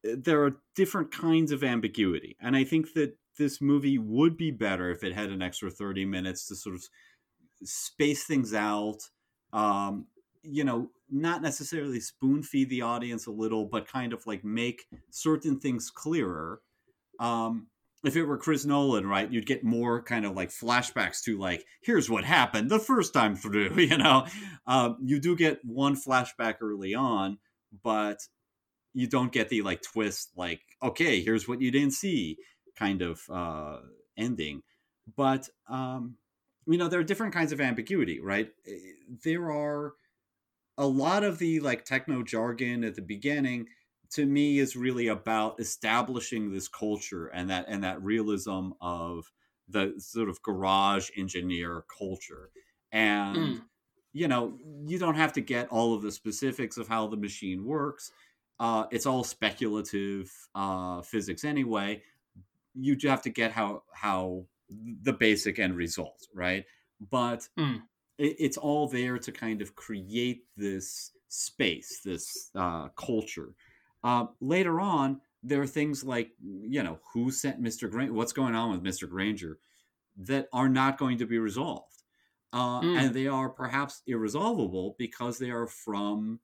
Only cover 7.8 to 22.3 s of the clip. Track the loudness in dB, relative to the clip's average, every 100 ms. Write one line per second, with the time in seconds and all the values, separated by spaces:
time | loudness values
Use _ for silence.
7.8 | -10 2 2 2 0 0 2 0 0 0
8.8 | -2 -6 -14 _ _ _ _ 0 2 2
9.8 | -2 -4 -8 _ _ _ -6 -2 0 0
10.8 | -4 _ _ -2 0 0 -2 -4 -6 -4
11.8 | -4 -4 -6 _ 2 2 2 0 2 0
12.8 | 0 -2 -2 -6 -6 -2 0 0 0 -4
13.8 | -4 -6 -4 -6 -6 -6 -4 -2 -2 -4
14.8 | -14 -20 _ -2 2 2 2 0 0 -2
15.8 | -4 -8 -2 0 0 -2 -6 -10 _ _
16.8 | _ _ _ -4 0 0 0 -2 -6 _
17.8 | _ _ 0 2 2 0 2 2 4 4
18.8 | 6 4 2 0 2 0 0 0 2 2
19.8 | 2 0 0 -2 0 -2 -6 -4 2 2
20.8 | 2 0 -2 -2 -4 -2 -2 -4 -6 _
21.8 | 2 4 4 0 4